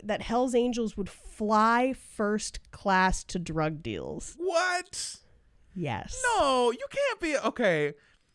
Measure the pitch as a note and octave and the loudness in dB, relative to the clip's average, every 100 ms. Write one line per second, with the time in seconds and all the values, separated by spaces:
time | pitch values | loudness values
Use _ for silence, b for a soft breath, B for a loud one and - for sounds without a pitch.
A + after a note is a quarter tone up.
0 | G3+ G3+ - A#3 B3+ A#3+ B3 A#3+ A3 - | -4 -4 0 0 2 2 2 0 -4 -4
1 | F#3+ - - - G#3+ G#3+ A3 A#3+ C4 B3 | -8 -10 -18 -6 2 4 6 4 2 -2
2 | - - G#3 G#3+ - - - - G3+ F#3 | -8 -4 0 0 -4 -10 -16 -4 2 4
3 | F#3 - - F#3 E3+ D#3+ D#3 D3+ A#2 F2+ | 4 2 -4 -6 -2 0 0 -2 -6 -6
4 | C2 - - - F4+ E4+ F#4 F4+ F4 - | -6 -8 -12 -6 0 2 2 0 -4 -10
5 | - - _ _ _ _ _ F#3+ D3 G#2 | -10 -12 _ _ _ _ _ -6 -4 -4
6 | - B4+ B4+ G#4+ C#4+ B3+ A#3+ B3 C#5 C#5 | -6 -4 0 2 2 2 2 0 -4 -2
7 | C#5 G4+ D#4+ C#4 A3 - G#3+ D#3 D3 D3 | -2 -2 -2 0 -2 0 2 2 0 -6
8 | b b b | b b b